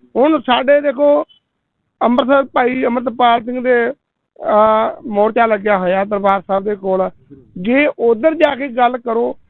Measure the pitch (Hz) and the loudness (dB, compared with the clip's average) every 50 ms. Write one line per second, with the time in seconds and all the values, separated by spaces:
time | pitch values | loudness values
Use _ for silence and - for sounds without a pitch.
0 | _ _ - 220 262 311 320 285 - 269 240 254 262 269 285 294 285 285 254 254 | _ _ -2 0 2 2 2 0 0 -2 -2 0 2 2 2 2 2 -2 -2 2
1 | 294 285 294 294 320 - _ _ _ _ _ _ _ _ _ _ _ _ _ - | 2 2 2 2 0 -4 _ _ _ _ _ _ _ _ _ _ _ _ _ -2
2 | - 226 247 262 262 240 277 277 269 - - - 247 247 254 262 262 247 240 254 | 0 2 2 2 2 2 2 0 0 0 -2 -2 0 0 0 -2 -2 -2 -2 -2
3 | 240 254 233 254 247 233 233 240 220 247 247 254 233 254 247 240 233 240 294 - | -4 -4 -2 0 2 2 2 0 -2 -6 -8 -4 -2 0 0 0 0 -2 -6 -10
4 | _ _ _ _ _ _ _ - - - 214 208 214 220 214 220 220 - - - | _ _ _ _ _ _ _ -8 -4 0 2 4 4 4 2 2 0 -2 -6 -8
5 | - 247 208 202 208 220 220 247 233 220 214 208 196 214 208 185 185 180 185 196 | -10 -4 -2 0 0 2 2 0 0 2 0 0 0 0 0 0 0 0 0 -2
6 | 202 208 208 202 196 196 196 196 - - 190 196 196 214 208 196 190 190 190 190 | -2 -2 -4 -2 0 0 0 -2 -2 -4 -4 -4 -2 -4 -6 -4 -4 -2 -2 -2
7 | 185 185 - _ _ _ 139 135 123 _ - 185 180 226 247 277 294 - - - | -2 -4 -8 _ _ _ -20 -20 -20 _ -14 -8 -4 0 0 2 0 0 -2 0
8 | 233 233 233 214 247 320 320 330 349 294 277 240 277 277 226 254 247 240 247 240 | 0 0 2 2 0 0 2 2 2 0 0 -2 -8 -6 -2 0 0 0 0 -4
9 | - 240 220 233 240 254 269 - _ | -6 -4 -2 -2 -2 -4 -6 -10 _